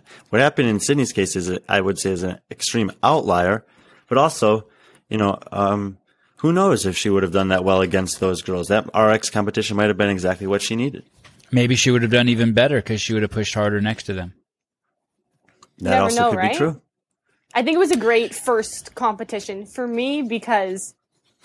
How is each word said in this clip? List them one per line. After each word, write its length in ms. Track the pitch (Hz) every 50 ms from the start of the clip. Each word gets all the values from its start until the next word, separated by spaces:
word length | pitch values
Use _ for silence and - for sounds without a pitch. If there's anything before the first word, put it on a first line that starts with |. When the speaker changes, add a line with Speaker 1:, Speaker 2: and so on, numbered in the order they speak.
| _ _ - - - -
Speaker 1:
What 120 | - 110 135
happened 260 | 151 147 - 120 117
in 100 | 107 98
Sydney's 320 | - - 143 143 127 -
case 240 | - 104 95 90 -
is, 220 | 98 85 90 90 90 - -
I 140 | 98 101
would 160 | 92 98 95 -
say, 140 | - 95
is 100 | 95 85
an 180 | 92 92 90 - _ -
extreme 400 | - - - - - 120 107 92 - -
outlier, 640 | - 123 151 156 104 90 90 87 87 92 104 110 - _ _ _ _ _ - _ _ -
but 120 | 120 127
also, 480 | 147 160 - - - 107 107 110 107 _ _ _ _ _ _ _ _ -
you 80 | 107 110
know, 220 | 104 101 98 - - -
um, 460 | - 98 101 98 104 104 101 98 98 - _ _ _ _ _ _ _ -
who 160 | - 160 170
knows 320 | 185 196 196 147 101 95
if 100 | 95 87
she 140 | - - 107
would 140 | 98 98 95
have 80 | 87
done 160 | 85 98 95 95
that 160 | 92 92 92
well 180 | 98 95 95
against 380 | 95 85 90 95 95 90 - -
those 240 | - 95 90 85 -
girls. 240 | - 92 90 85 87
That 200 | 101 110 107 - -
R 160 | 104 110 107
X 220 | 110 113 - -
competition 440 | - 110 104 104 - 113 104 104 104
might 120 | 101 107 104
have 100 | 98 92
been 140 | 104 101
exactly 340 | 98 92 87 92 92 87 98
what 160 | 95 101 101
she 140 | - - 113
needed. 280 | 113 123 143 - - - _ _ _ _ - _ _ _ -
Speaker 2:
Maybe 240 | 123 123 120 120 127
she 140 | 117 - 131
would 140 | 123 123 117
have 80 | 113
done 180 | 120 123 120 123
even 240 | 120 113 117 117 107
better 260 | 113 123 147 147 117 -
'cause 180 | - 110 104
she 120 | - - 113
would 100 | 107 107
have 80 | 101
pushed 240 | - 113 104 - -
harder 260 | 110 104 104 104 104
next 220 | 101 107 113 - -
to 100 | - 98
them. 220 | 92 90 87 - _ _ _ _ _ _ _ _ _ _ _ _ _ _ _ _ _ _ _ _ _ _ _ _ _ _ _ _ -
Speaker 1:
That 100 | - -
Speaker 3:
Never 140 | 95 95 -
Speaker 1:
also 160 | - 233 240
Speaker 3:
know, 80 | 240 233
Speaker 1:
could 80 | 208 185
Speaker 3:
right? 140 | 185 196
Speaker 1:
be 60 | 254 330
true. 200 | 143 165 151 - _ _ _ _ _ _ _ _ _ _ _ _ _ _ -
Speaker 3:
I 80 | 240 247
think 100 | 302 320
it 60 | 339
was 100 | 381 294
a 60 | 359 240
great 380 | 208 226 233 226 233 196 -
first 580 | - - 262 240 220 214 - - - - - -
competition 720 | - 254 226 208 190 220 - 233 202 202 - 196 196 208
for 220 | 202 - - 247 240
me 340 | 233 233 247 269 285 302 269
because, 720 | 220 233 233 - 240 233 208 190 190 185 196 - - - _ _ _ _ _ _ _ _ _ _